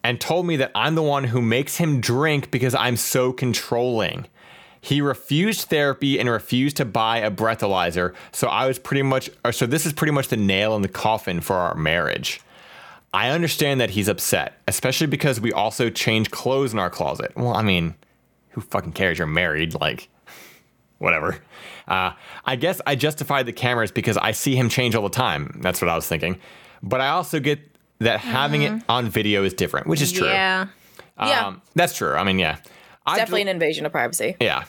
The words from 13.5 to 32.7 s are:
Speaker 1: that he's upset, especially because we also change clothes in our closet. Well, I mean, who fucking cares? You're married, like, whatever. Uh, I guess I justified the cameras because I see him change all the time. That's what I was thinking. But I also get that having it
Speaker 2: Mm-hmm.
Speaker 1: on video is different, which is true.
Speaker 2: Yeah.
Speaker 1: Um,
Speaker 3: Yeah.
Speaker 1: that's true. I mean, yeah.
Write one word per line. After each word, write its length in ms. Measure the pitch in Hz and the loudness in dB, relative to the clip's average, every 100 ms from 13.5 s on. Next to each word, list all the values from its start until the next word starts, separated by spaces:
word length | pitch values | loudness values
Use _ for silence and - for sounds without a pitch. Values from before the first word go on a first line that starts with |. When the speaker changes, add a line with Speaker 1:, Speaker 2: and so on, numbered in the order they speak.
| - 147 131 | 0 0 2
Speaker 1:
that 100 | 113 | 2
he's 160 | 98 98 | 2 0
upset, 540 | 98 - 92 65 - - | 0 2 0 0 -6 -4
especially 380 | - 131 131 156 | 0 0 0 0
because 320 | 143 147 117 | 0 0 0
we 100 | 110 | 0
also 360 | 95 107 - 120 | 0 0 0 -2
change 400 | - - 110 107 | 0 0 2 0
clothes 420 | - 123 135 135 | -2 -2 0 0
in 40 | 110 | 0
our 120 | 90 | -2
closet. 420 | - 76 69 - | -2 -4 -2 -6
Well, 200 | - 120 - | -2 0 2
I 60 | |
mean, 320 | 107 90 82 - _ _ _ _ _ | 2 2 0 -6 _ _ _ _ _
who 100 | - | -12
fucking 320 | - 98 87 | -4 -4 -4
cares? 240 | 82 95 80 | -2 0 0
You're 80 | 80 | 0
married, 480 | 78 87 76 82 - | 0 0 0 -2 -2
like, 280 | 76 60 - _ - - - - _ _ _ _ | -2 -4 -12 _ -20 -20 -20 -20 _ _ _ _
whatever. 400 | 95 82 82 - - - - - - | -2 0 -2 -6 -14 -20 -20 -20 -4
Uh, 240 | 92 92 - - - | -2 -2 -6 -20 -8
I 120 | - 131 | -4 -2
guess 240 | 160 190 - | -2 -2 -2
I 80 | 139 | 0
justified 500 | 147 147 143 139 120 | 0 -2 -2 0 -2
the 60 | |
cameras 380 | - 123 120 107 | 0 0 2 0
because 260 | - 117 101 | 0 0 2
I 140 | 113 | 2
see 240 | 107 147 127 | 0 0 2
him 120 | 120 | 2
change 260 | - 123 | 2 2
all 80 | 113 | 2
the 60 | 101 | 0
time. 500 | 123 123 76 71 - | 0 0 0 -4 -4
That's 180 | 92 90 | -2 0
what 80 | 87 | 0
I 80 | 82 | 0
was 100 | - | -2
thinking. 320 | 82 80 92 - - - - | -2 -2 -4 -10 -20 -20 -14
But 180 | 95 127 | -4 0
I 80 | 135 | 2
also 320 | 170 170 160 | 0 -2 -2
get 200 | 143 147 - _ _ _ | 0 -2 -6 _ _ _
that 200 | 110 107 | 0 0
having 420 | - 131 143 147 | 0 0 2 2
it 100 | 143 | 0
Speaker 2:
Mm-hmm. 180 | 220 - | -2 0
Speaker 1:
on 180 | 120 117 | 0 2
video 340 | 110 104 101 | 0 2 2
is 120 | 95 | 2
different, 320 | 95 87 69 - | 0 -2 0 0
which 160 | 160 | 0
is 100 | 147 | 0
true. 160 | 180 180 | 0 0
Speaker 2:
Yeah. 380 | 190 190 185 196 - - - - - | 2 2 0 -4 -10 -20 -20 -20 -4
Speaker 1:
Um, 120 | 214 | 0
Speaker 3:
Yeah. 240 | 262 143 95 _ | 0 -2 -8 _
Speaker 1:
that's 220 | 160 175 - | 2 2 2
true. 180 | 82 | 0
I 80 | 71 | 2
mean, 140 | 98 95 | 4 4
yeah. 200 | 80 78 - | 2 -2 -12